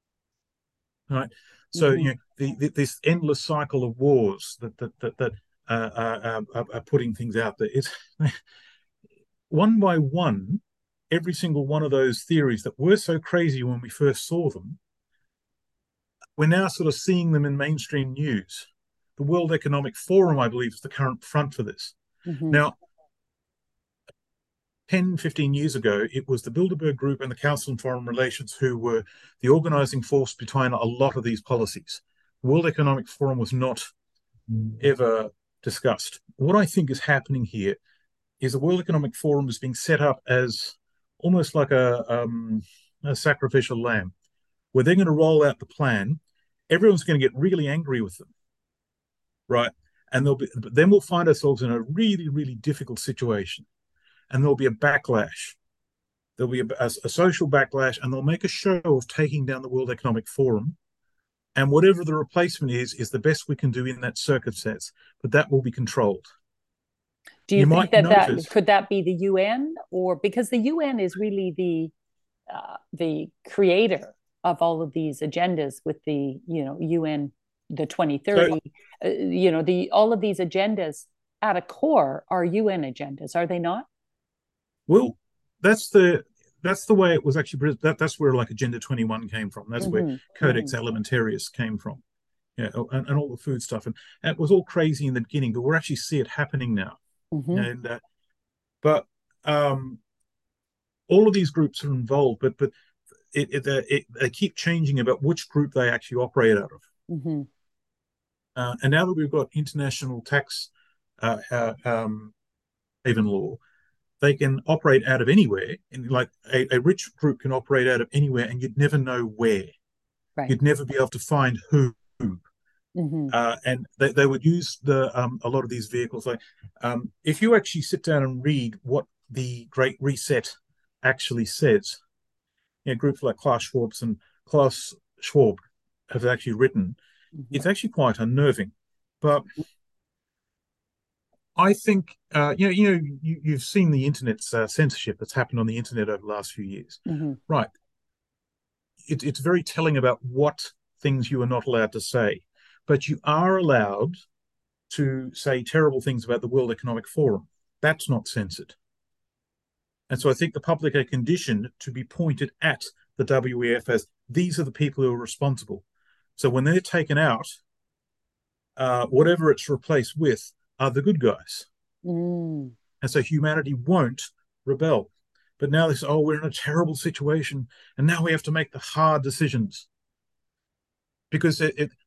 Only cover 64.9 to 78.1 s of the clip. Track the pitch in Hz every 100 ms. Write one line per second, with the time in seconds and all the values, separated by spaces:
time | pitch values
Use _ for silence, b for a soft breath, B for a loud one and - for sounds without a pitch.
64.9 | _ b b 131 147 147 139 127 123 113
65.9 | - 107 92 - _ _ _ _ _ _
66.9 | _ _ _ - B - 196 143 165 202
67.9 | 214 - 202 180 127 - 214 190 202 202
68.9 | 196 175 175 196 190 202 247 294 330 -
69.9 | 180 185 156 208 233 233 247 233 320 285
70.9 | 247 185 185 214 196 185 156 180 165 160
71.9 | _ _ _ _ _ - - - - _
72.9 | 170 165 151 160 _ - - 190 180 226
73.9 | 165 - - _ _ 175 165 170 160 165
74.9 | 165 156 139 151 170 180 165 143 139 160
75.9 | 151 - 147 139 131 - 165 135 143 160
76.9 | 170 160 147 143 - _ _ - 151 147
77.9 | - 160